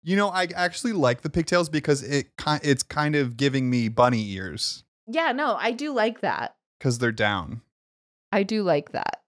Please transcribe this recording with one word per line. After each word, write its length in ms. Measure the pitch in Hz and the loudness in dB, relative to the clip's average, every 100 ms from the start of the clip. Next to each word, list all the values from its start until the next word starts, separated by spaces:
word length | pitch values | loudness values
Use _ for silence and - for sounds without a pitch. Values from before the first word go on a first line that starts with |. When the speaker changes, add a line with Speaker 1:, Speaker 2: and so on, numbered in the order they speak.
Speaker 1:
You 140 | 156 196 | 2 2
know, 120 | 202 | 2
I 200 | 185 180 | 0 -2
actually 380 | 175 175 - 240 | 0 -2 -2 -4
like 300 | 208 127 120 | 2 2 2
the 80 | 156 | -2
pigtails 380 | 170 165 180 165 | -2 2 2 2
because 340 | 156 143 139 | -2 2 0
it 340 | 123 143 - - | 2 -2 -2 -6
ki-, 220 | - 151 | 0 0
it's 200 | 151 135 | 2 2
kind 340 | - - 151 151 | 2 -2 0 2
of 200 | 131 117 | 0 0
giving 340 | 139 135 127 | 0 2 0
me 180 | 123 113 | 2 0
bunny 400 | 113 123 120 104 | 4 4 4 -2
ears. 520 | 95 92 76 - - _ _ - | -6 -8 -6 -8 -8 _ _ -6
Speaker 2:
Yeah, 260 | 262 330 | -2 -2
no, 240 | 254 294 208 | 0 -2 0
I 140 | 214 | -2
do 200 | 233 294 | -2 -4
like 280 | 262 220 226 | 0 0 0
that. 360 | 185 85 - _ _ _ | -4 -4 -6 _ _ _
Speaker 1:
'Cause 200 | 135 117 | -2 0
they're 120 | 123 | 0
down. 500 | 110 107 101 71 113 _ _ _ _ _ _ _ | 2 0 0 -4 -12 _ _ _ _ _ _ _
Speaker 2:
I 100 | 214 | -2
do 200 | 196 220 | 0 -2
like 300 | 190 147 - | 2 0 0
that. 300 | - - - | -6 -6 -8